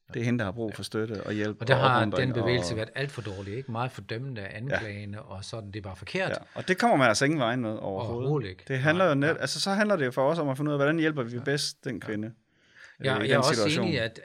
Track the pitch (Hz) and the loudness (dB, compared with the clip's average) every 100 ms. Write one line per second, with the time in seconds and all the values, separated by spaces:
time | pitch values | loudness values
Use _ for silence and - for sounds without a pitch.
0 | - 120 120 123 101 92 113 98 98 110 | -10 -4 0 0 -2 -4 -6 -6 -6 -4
1 | 110 104 - 107 107 107 117 127 131 123 | -4 -4 -4 -2 -2 0 2 4 4 4
2 | 110 95 131 120 104 123 120 110 107 127 | 2 2 0 0 2 0 0 -4 -4 -4
3 | 143 - 104 95 98 113 139 113 127 - | -6 -6 -8 -8 -8 -8 -6 -4 -6 -6
4 | 98 113 139 117 98 107 127 - 110 101 | -10 -8 -8 -8 -10 -8 -2 -2 -2 -8
5 | 104 104 - 95 - 117 101 104 98 92 | -10 -12 -12 -12 -10 -10 -8 -10 -10 -12
6 | - 185 185 - - - 120 185 233 175 | -6 -4 -2 -4 -8 -6 -2 2 4 6
7 | 127 104 143 160 117 127 113 107 98 95 | 6 6 4 2 0 0 -2 -4 -4 -4
8 | 113 117 131 147 101 92 - 135 147 175 | -2 -2 0 -2 -2 -8 -6 0 2 4
9 | 185 139 147 160 135 156 196 196 214 190 | 4 4 2 2 -2 -2 0 2 2 2
10 | 127 131 135 170 147 131 147 143 143 165 | 0 2 2 2 0 0 0 2 2 4
11 | 160 151 117 120 139 143 - - 139 101 | 2 0 -4 -4 -2 0 -2 -6 -8 -6
12 | - 107 107 - _ _ _ - - - | -4 -4 -6 -10 _ _ _ -20 -20 -6
13 | 135 131 - 139 - 120 101 - - - | -2 0 4 4 6 4 4 2 2 0
14 | 113 - | -2 -6